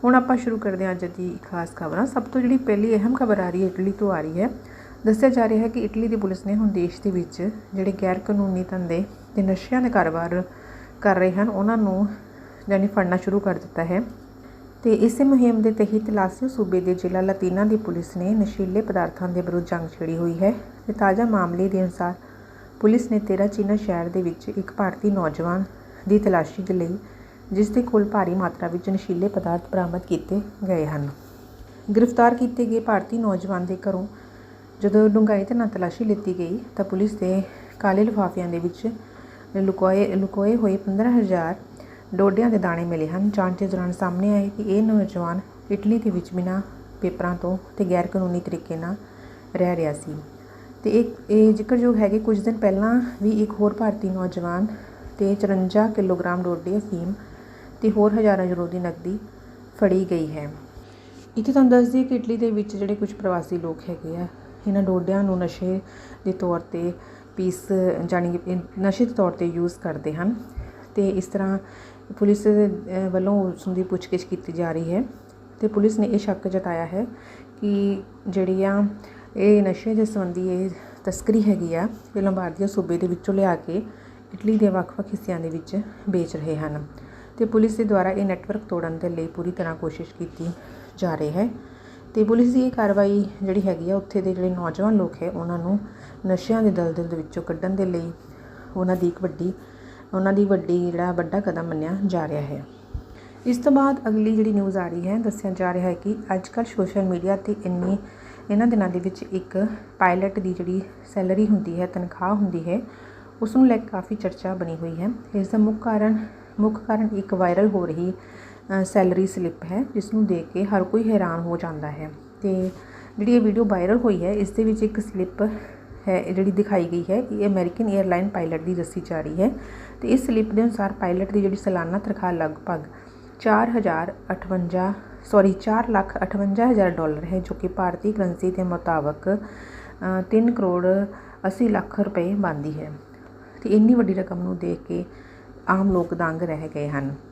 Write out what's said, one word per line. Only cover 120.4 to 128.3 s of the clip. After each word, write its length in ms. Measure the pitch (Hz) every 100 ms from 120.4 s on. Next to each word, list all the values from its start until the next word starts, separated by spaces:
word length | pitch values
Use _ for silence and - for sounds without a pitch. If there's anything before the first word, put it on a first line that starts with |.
| 165
ਕੇ 100 | -
ਹਰ 200 | 196 202
ਕੋਈ 280 | 185 220 220
ਹੈਰਾਨ 280 | 214 180 165
ਹੋ 180 | 170 170
ਜਾਂਦਾ 340 | 170 151 151
ਹੈ। 200 | 147 156 - - -
ਤੇ 300 | 202 185 185 - - - - -
ਜਿਹੜੀ 160 | 208 240
ਇਹ 60 |
ਵੀਡੀਓ 240 | 214 208 220
ਵਾਇਰਲ 320 | 196 180 233
ਹੋਈ 280 | 240 185 175
ਹੈ, 60 |
ਇਸ 200 | 208 202
ਦੇ 120 | 214
ਵਿੱਚ 200 | 220 214
ਇੱਕ 160 | 214 214
ਸਲਿੱਪ 420 | 214 190 180 - 208 214 - - - - -
ਹੈ, 140 | 185
ਇਹ 140 | - 185
ਜਿਹੜੀ 160 | 196
ਦਿਖਾਈ 360 | 185 208 196 170
ਗਈ 140 | 170 170
ਹੈ, 120 | 202
ਇਹ 260 | 247 208 202
ਅਮਰੀਕਨ 420 | 190 175 - 220
ਏਅਰਲਾਈਨ 400 | 196 185 175
ਪਾਇਲਟ 320 | 196